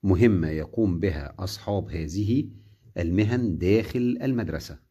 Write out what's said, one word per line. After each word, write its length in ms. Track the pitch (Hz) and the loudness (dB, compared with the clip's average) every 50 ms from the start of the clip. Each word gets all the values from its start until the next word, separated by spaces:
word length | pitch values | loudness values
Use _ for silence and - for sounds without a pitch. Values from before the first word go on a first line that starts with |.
| - | 4
مهمة 440 | 98 92 85 113 120 107 92 82 78 | 4 4 6 6 6 6 4 2 0
يقوم 500 | 80 78 76 - - - 113 101 87 85 | -2 -2 -4 -6 -2 0 0 0 2 2
بها 440 | 87 98 78 76 73 71 - - 101 | 0 0 -2 -2 -8 -10 -10 -8 -8
أصحاب 460 | 101 - - - - 104 98 80 - | -8 -8 -10 -6 -4 -2 -2 -2 -4
هذه 600 | 69 80 80 76 80 98 104 98 117 139 - - - - - - - _ _ - - - | -6 -6 -6 -4 -4 -4 0 0 2 0 0 -2 -8 -18 -20 -20 -20 _ _ -14 -6 -4
المهن 600 | 87 82 87 95 107 107 120 127 120 110 85 80 | -2 0 2 2 2 2 2 0 0 -2 -2 0
داخل 600 | 87 90 101 113 113 - - 127 123 123 123 123 | 2 4 4 4 2 0 -2 -2 0 0 0 -2
المدرسة. 580 | - 131 131 117 110 78 73 80 - - - - _ _ | -2 -2 -2 -2 -2 -4 -6 -8 -8 -10 -16 -18 _ _